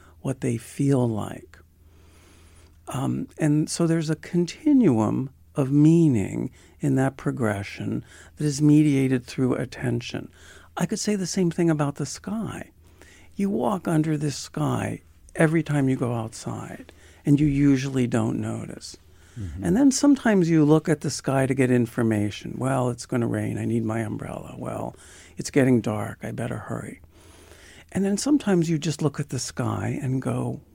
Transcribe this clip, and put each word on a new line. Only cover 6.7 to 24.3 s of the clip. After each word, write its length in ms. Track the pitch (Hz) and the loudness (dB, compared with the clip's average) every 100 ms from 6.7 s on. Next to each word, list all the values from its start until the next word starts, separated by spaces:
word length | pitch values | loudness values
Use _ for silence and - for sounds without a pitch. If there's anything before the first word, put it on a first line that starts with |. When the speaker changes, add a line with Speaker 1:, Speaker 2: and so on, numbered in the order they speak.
| - | -6
Speaker 1:
in 160 | 143 131 | 0 2
that 220 | 135 - | 0 -2
progression 840 | 147 127 110 101 101 - 107 120 - - - - | -6 -2 -2 -2 -8 -8 -8 -8 -10 -20 -20 -4
that 80 | 151 | -4
is 160 | 139 | 2
mediated 640 | 151 151 151 135 131 127 - | 6 6 6 2 2 0 -4
through 300 | - 127 - | -2 -2 -2
attention. 760 | 131 - 123 120 - - - - - - - - | -6 -6 -4 -4 -6 -10 -12 -20 -20 -20 -16 -6
I 100 | 175 | -4
could 140 | 214 | -2
say 160 | 208 208 | -4 -4
the 120 | 170 | -4
same 240 | 190 175 | 0 0
thing 180 | 170 170 | 2 0
about 260 | 151 143 143 | 2 -2 -4
the 100 | 139 | -10
sky. 680 | - - 220 202 - - _ - _ - - - - | -10 -8 -8 -8 -10 -14 _ -20 _ -20 -20 -16 -4
You 140 | 196 | -2
walk 380 | 220 226 185 - | 0 -2 -2 0
under 300 | 160 156 151 | 0 2 0
this 180 | 151 - | -2 -6
sky 640 | - 151 143 120 107 113 - - - - | -10 -4 -2 -2 -4 -8 -14 -20 -16 0
every 280 | 160 165 | 2 2
time 260 | 151 147 135 | 0 0 0
you 60 | 131 | 0
go 180 | 123 | -2
outside, 800 | 120 113 - 117 113 110 - - - - - 151 | -4 -6 -10 -12 -10 -12 -16 -18 -20 -20 -6 2
and 140 | 143 | 4
you 80 | 151 | 4
usually 580 | 139 143 131 139 131 123 | 4 4 4 0 -2 0
don't 320 | 120 113 110 | 0 0 -2
notice. 580 | 110 113 - - - - - - - 123 | -6 -8 -10 -12 -16 -20 -20 -20 -20 -12
Speaker 2:
Mm-hmm. 240 | 92 92 | -12 -6
Speaker 1:
And 120 | 131 208 | 0 4
then 140 | 277 | 4
sometimes 580 | - 285 262 233 196 170 | 6 4 4 4 4 4
you 140 | 160 | 4
look 240 | 147 156 - | 6 4 4
at 140 | 151 | -2
the 80 | 143 | -2
sky 380 | - - 135 131 | -4 -2 0 0
to 60 | 135 | 2
get 160 | 127 | 4
information. 840 | 127 117 - 113 107 104 - - - | 4 2 0 0 0 -2 -6 -12 -6
"Well, 320 | 127 135 123 | -2 -2 -2
it's 180 | 120 - | -4 -4
gonna 180 | 127 117 | -2 -2
rain. 300 | 107 110 110 | -2 -4 -4
I 80 | 113 | -2
need 180 | 117 | -2
my 180 | 110 113 | -2 -4
umbrella. 540 | 110 113 - | -4 -6 -8